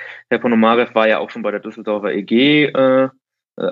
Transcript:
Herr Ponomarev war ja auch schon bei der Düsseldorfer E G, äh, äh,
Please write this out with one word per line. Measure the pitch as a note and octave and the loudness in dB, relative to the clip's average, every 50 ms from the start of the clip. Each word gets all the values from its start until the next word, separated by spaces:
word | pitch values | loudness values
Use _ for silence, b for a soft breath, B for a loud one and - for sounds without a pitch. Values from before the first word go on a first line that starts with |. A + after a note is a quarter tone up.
| B B B B B _ | B B B B B _
Herr | A#2+ A#2 | -6 -2
Ponomarev | B2+ A#2+ A#2+ A2+ A2+ A2+ A#2 A#2 A#2+ A2+ - | 0 0 2 4 4 4 4 2 0 0 0
war | A2+ A2 A2 | 0 2 2
ja | G#2+ D2+ | 2 0
auch | - - | -2 -6
schon | - A#2+ | -8 -8
bei | G#2+ G#2 | -6 -6
der | G2+ G2+ | -6 -6
Düsseldorfer | - A2 G#2+ A2+ G#2 A2 G#2+ G#2 G2 G2+ D2 | -8 -10 -14 -12 -6 -6 -4 -4 -4 -4 -4
E | G2+ | -4
G, | G2 - A2 A#2 C3+ D3 D3+ D3+ D3+ - | -4 0 2 2 4 4 4 2 2 0
äh, | - C3+ C3+ C3 C3 C3 C3 C3 - _ _ _ _ _ _ _ _ - | 0 0 2 2 4 2 0 0 -4 _ _ _ _ _ _ _ _ -6
äh, | - F2+ | -6 -4